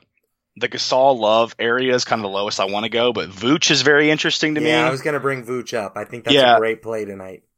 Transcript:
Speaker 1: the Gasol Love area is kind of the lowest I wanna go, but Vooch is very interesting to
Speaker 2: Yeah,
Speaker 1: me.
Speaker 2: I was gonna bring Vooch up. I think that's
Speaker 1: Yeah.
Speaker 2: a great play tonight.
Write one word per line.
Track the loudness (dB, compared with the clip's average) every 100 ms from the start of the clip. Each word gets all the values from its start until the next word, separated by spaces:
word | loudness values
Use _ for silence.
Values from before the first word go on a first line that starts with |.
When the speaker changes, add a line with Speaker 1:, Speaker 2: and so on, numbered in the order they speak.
| -10 _ _ _ _ -8
Speaker 1:
the | -8
Gasol | -6 -2 2 4 4
Love | 4 4 2 -2
area | -2 0 0
is | 0 0
kind | -4
of |
the | -2 -4
lowest | -4 -2
I | -4
wanna | -4 -4
go, | 0 0
but | -2 -6
Vooch | -4 0 0 2
is | 2
very | 4 4 4
interesting | 2 0 -2 -2 0
to |
Speaker 2:
Yeah, | 0 2
Speaker 1:
me. | 0
Speaker 2:
I |
was | -2
gonna | -4 -2
bring | -2 -4 -6
Vooch | -8 -6 -8
up. | -8 -10
I | -12
think | -8
that's | 0 4
Speaker 1:
Yeah. | 6 6
Speaker 2:
a |
great | 4 -4
play | -6 -8 -8
tonight. | -12 -16 -18 _